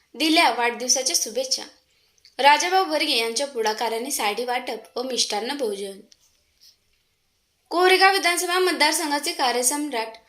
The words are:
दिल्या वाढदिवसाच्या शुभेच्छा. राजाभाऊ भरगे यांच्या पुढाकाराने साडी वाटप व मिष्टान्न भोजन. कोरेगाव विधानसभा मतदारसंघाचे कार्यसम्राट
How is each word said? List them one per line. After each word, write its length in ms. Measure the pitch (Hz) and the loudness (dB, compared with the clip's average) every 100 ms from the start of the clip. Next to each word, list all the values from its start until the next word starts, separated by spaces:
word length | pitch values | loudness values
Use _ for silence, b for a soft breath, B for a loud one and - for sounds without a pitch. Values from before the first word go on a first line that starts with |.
| b | b
दिल्या 360 | 233 320 320 311 | -4 2 4 4
वाढदिवसाच्या 680 | 233 240 220 247 269 262 339 | 2 -2 -2 -2 0 0 -2
शुभेच्छा. 440 | 247 220 262 - - - _ b b b b - | -4 -4 -4 -4 -8 -18 _ b b b b 2
राजाभाऊ 460 | 277 294 349 370 | 4 6 4 2
भरगे 320 | 349 302 302 254 | 2 0 0 0
यांच्या 300 | 226 233 277 | 0 -2 -4
पुढाकाराने 640 | 254 214 214 233 226 262 | -2 -2 -2 -2 -4 -4
साडी 340 | 294 214 208 | -4 -2 -2
वाटप 540 | 247 247 254 220 - - | -2 -4 -4 -10 -10 -8
व 40 | |
मिष्टान्न 540 | 254 233 - 208 233 285 | -6 -2 -2 -2 -4 -4
भोजन. 440 | 233 196 196 196 - _ _ _ _ b b b _ _ _ _ _ _ _ _ - | -4 -6 -10 -14 -20 _ _ _ _ b b b _ _ _ _ _ _ _ _ -6
कोरेगाव 420 | 330 370 370 381 | 2 6 6 6
विधानसभा 460 | 392 339 349 359 359 | 4 0 -2 0 0
मतदारसंघाचे 720 | 370 285 302 311 311 294 320 | 2 2 2 0 -2 -4 -4
कार्यसम्राट 800 | 339 254 240 254 294 294 240 220 - | -2 -2 0 0 -2 -4 -6 -6 -10